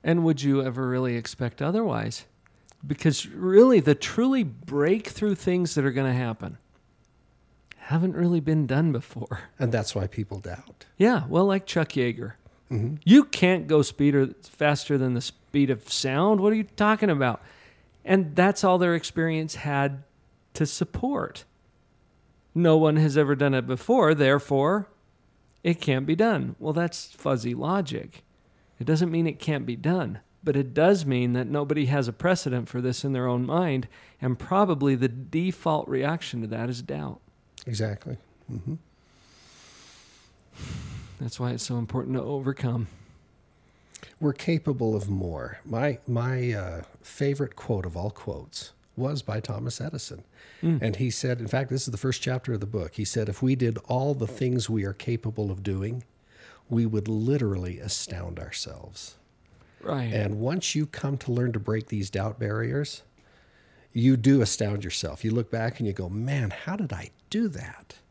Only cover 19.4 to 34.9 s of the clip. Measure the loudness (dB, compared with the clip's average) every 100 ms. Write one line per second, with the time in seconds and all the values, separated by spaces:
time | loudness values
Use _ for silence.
19.4 | -4 -6 -2 0 0 -2 -14 _ _ _
20.4 | _ -4 -2 -2 -4 -2 -4 -2 -6 -10
21.4 | -20 _ _ _ _ _ _ _ _ _
22.4 | _ 2 6 8 6 6 4 4 4 4
23.4 | 4 2 0 -4 2 4 6 6 6 4
24.4 | 2 2 2 0 -2 _ _ _ _ _
25.4 | _ _ -2 0 0 0 0 2 2 2
26.4 | -2 -6 -4 -2 -2 -4 -14 -6 -2 0
27.4 | -2 -4 -2 -2 -2 -6 -10 -18 _ _
28.4 | _ _ _ _ 0 2 2 2 0 -2
29.4 | -4 -2 -4 -4 0 0 -2 -8 _ _
30.4 | 0 0 0 4 4 4 2 0 2 0
31.4 | 0 -2 0 0 2 2 0 -2 0 0
32.4 | 0 -4 -4 -4 -2 -2 -2 -2 0 0
33.4 | 0 0 0 -2 -4 -14 -20 _ -4 -4
34.4 | 0 2 2 2 2